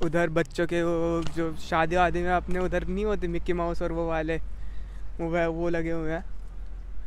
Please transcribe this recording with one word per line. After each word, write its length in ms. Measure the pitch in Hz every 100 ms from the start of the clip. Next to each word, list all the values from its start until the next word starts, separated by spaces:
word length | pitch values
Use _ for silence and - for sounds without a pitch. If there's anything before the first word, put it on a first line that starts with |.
उधर 260 | 165 165 170
बच्चों 380 | 165 165 - 165
के 160 | 170
वो 400 | 170 170 165 170
जो 340 | 160 156 165 156
शादी 400 | - 170 160 180
वादी 260 | 175 170
में 80 | 175
अपने 280 | 180 185 180
उधर 280 | 180 175 170
नहीं 180 | 185
होते 240 | 214 202 175
Mickey 240 | 170 -
Mouse 300 | 175 170 170
और 100 | 175
वो 160 | 165 165
वाले, 280 | 160 160 160 - - - - - - - -
वो 100 | 165
वे-, 180 | 170 165
वो 200 | 165 170
लगे 220 | 170 165
हुए 220 | 165 160
हैं। 120 | 165 - - - - - - - -